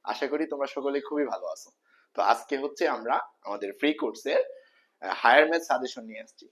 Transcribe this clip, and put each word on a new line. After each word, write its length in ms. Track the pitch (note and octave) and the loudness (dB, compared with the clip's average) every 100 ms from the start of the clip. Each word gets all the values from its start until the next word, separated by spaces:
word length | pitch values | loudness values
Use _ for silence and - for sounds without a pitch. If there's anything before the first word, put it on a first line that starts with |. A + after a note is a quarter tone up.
আশা 220 | - - C#3 | -6 -4 -4
করি 200 | D3 D#3 | -2 -4
তোমরা 200 | C#3+ C#3 | -4 -4
সকলেই 340 | - C#3 C#3+ | -4 -2 -4
খুবই 240 | C#3+ D3 | -4 -2
ভালো 220 | C3 G2 F2 | -2 -4 -8
আছো। 240 | D#2 - _ _ _ _ | -10 -16 _ _ _ _
তো 80 | - | 0
আজকে 360 | G2 A#2 - C3+ | 2 2 0 -4
হচ্ছে 300 | C#3+ C#3+ E3 | -4 0 0
আমরা 320 | A#2+ A#2 C#3 - _ | 0 -2 -2 -2 _
আমাদের 300 | - G#2 G2+ - | -10 -6 -8 0
ফ্রি 140 | D3 | 0
কোর্সের, 480 | D3+ A2+ - C3 - | 0 -4 -4 -2 0
আহ, 760 | - - _ _ _ _ F#2+ - | 0 -6 _ _ _ _ -8 2
হায়ার 280 | A#2 C3+ D#3 | 8 8 8
ম্যাথ 140 | E3 | 2
সাজেশন 420 | - C3 B2+ C3 | 2 0 0 -8
নিয়ে 200 | A2+ A2 | -14 -16
আসছি। 220 | - - - | -18 -20 -20